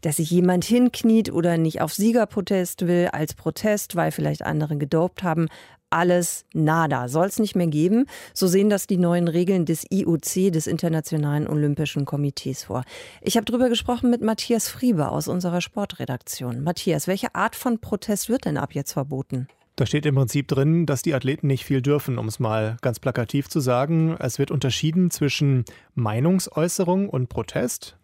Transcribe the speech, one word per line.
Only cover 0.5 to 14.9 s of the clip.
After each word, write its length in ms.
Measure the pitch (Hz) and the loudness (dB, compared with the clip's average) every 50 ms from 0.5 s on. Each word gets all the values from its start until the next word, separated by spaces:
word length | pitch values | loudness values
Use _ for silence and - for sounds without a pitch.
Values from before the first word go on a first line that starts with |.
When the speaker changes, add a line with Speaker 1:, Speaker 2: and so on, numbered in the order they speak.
| 185 180 165 | 4 2 2
Speaker 1:
hinkniet 640 | - 226 247 247 247 - - - 226 226 226 220 - | 2 4 4 4 4 2 2 2 4 4 4 4 2
oder 280 | - - 165 175 170 160 | 0 0 2 2 2 4
nicht 220 | 165 160 156 - | 2 2 0 -2
auf 120 | - 156 - | -4 -4 -2
Siegerprotest 920 | - 196 226 226 247 220 208 - 220 185 - 208 190 180 175 - - 190 175 | 0 2 4 4 4 2 2 0 -4 -2 0 0 0 0 -2 -4 -4 0 2
will, 220 | 175 175 175 - | 4 4 2 2
als 240 | - - 156 156 - | 0 -2 -4 -4 -6
Protest, 600 | - - 165 160 - - 214 208 208 - - - | -6 -6 -6 -6 -2 0 0 0 0 -2 -4 -2
weil 160 | 175 165 160 | 0 0 0
vielleicht 300 | 156 - 156 147 151 151 | 0 0 -2 -2 -2 -2
andere 340 | - - 156 151 151 151 156 143 | -4 -4 -2 -2 -2 -2 -2 -4
gedopt 440 | 147 143 - 160 170 185 _ - | -2 0 2 2 2 0 _ -4
haben. 280 | - 180 160 160 165 156 - - - - - _ _ _ | -2 -2 0 0 0 -2 -4 -10 -20 -20 -20 _ _ _
Alles 540 | - 180 190 180 180 180 175 165 - - - _ | 0 2 4 4 4 2 2 0 -4 -8 -12 _
nada. 560 | _ 156 156 151 160 165 165 156 143 123 123 123 | _ 0 2 2 4 4 2 2 0 -2 -2 -2
Soll's 320 | 127 160 175 202 - - | 0 0 0 0 0 -2
nicht 160 | 220 202 - | -2 0 0
mehr 120 | 196 175 165 | 0 0 2
geben. 400 | 147 151 156 180 208 233 269 - - - - - _ | 2 2 2 4 4 2 2 0 -4 -18 -20 -14 _
So 140 | - 190 185 | 0 0 4
sehen 220 | 170 196 202 214 | 4 4 4 4
das 160 | 208 196 - - | 2 0 0 0
die 100 | 208 175 | 0 2
neuen 320 | 180 170 175 175 175 170 | 2 2 2 2 2 2
Regeln 360 | 156 170 180 175 196 185 170 | 2 0 2 2 2 0 2
des 200 | 147 165 156 - - | 0 0 -2 -2 -2
I 140 | - 190 - | -2 0 2
O 120 | - 170 151 | 2 0 0
C, 340 | - - - 190 185 196 | 0 -2 -2 2 2 2
des 160 | 175 160 151 - | 2 0 -2 -2
Internationalen 800 | - 160 - 170 160 160 151 - - 156 147 147 147 147 151 - | -4 -2 0 0 0 -2 -2 -2 -2 -2 0 0 0 0 -2 0
Olympischen 560 | - 151 147 147 147 - 156 147 - 147 139 | 0 0 0 0 0 0 -2 -4 -2 -4 -4
Komitees, 580 | 135 - 143 143 143 139 - - 135 131 - - | -4 -2 -2 -2 -2 -4 -4 -6 -8 -8 -8 -8
vor. 200 | - - 127 127 - - - - - - - | -8 -6 -6 -6 -8 -14 -18 -18 -20 -20 -8
Ich 160 | - - 175 226 | -2 0 2 2
hab 80 | 220 | 0
drüber 240 | - 226 247 254 247 | 0 0 2 2 2
gesprochen 400 | 233 226 - - 247 240 - 247 | 2 0 -2 -4 -4 0 2 0
mit 120 | 240 233 | 0 2
Matthias 460 | 214 214 220 - - - 233 226 220 - | 0 -2 -2 -4 -2 -2 0 0 0 -4
Friebe 420 | - - - 247 | -6 -2 0 0